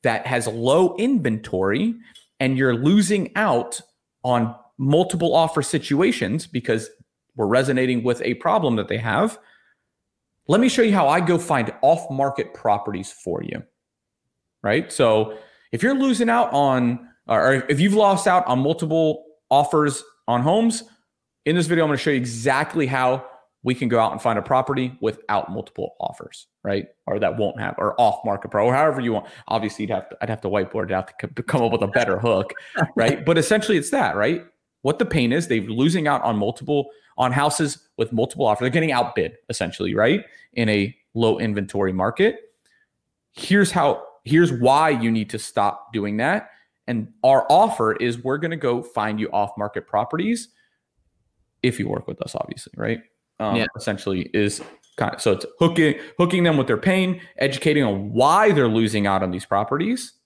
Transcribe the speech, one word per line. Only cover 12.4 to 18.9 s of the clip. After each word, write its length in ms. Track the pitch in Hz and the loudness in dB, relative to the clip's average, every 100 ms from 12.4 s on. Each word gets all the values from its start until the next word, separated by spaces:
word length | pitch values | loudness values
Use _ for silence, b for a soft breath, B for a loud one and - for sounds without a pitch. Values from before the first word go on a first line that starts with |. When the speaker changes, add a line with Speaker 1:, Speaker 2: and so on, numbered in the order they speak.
| - | -8
Speaker 1:
properties 580 | - 113 104 104 95 95 | -4 0 0 -2 -8 -10
for 300 | - - 80 | -12 -8 -6
you. 200 | 50 - - _ _ _ _ _ _ _ _ _ | -6 -12 -14 _ _ _ _ _ _ _ _ _
Right? 300 | 101 117 - | 0 0 -2
So 460 | - 123 107 110 B B B B | 0 4 4 0 B B B B
if 80 | 117 | -2
you're 140 | 233 269 | 0 2
losing 340 | 269 233 233 | 0 2 2
out 240 | 233 240 | 2 0
on, 560 | 139 143 127 120 123 - _ - | 2 2 2 0 -2 -10 _ -2
or, 140 | 110 | 2
or 120 | 92 135 - | 4 2 0
if 120 | 143 | 2
you've 160 | 196 208 | 2 4
lost 320 | 202 196 202 | 4 4 4
out 180 | 180 180 | 2 2
on 140 | 127 | 0
multiple 680 | 139 165 160 | 0 0 0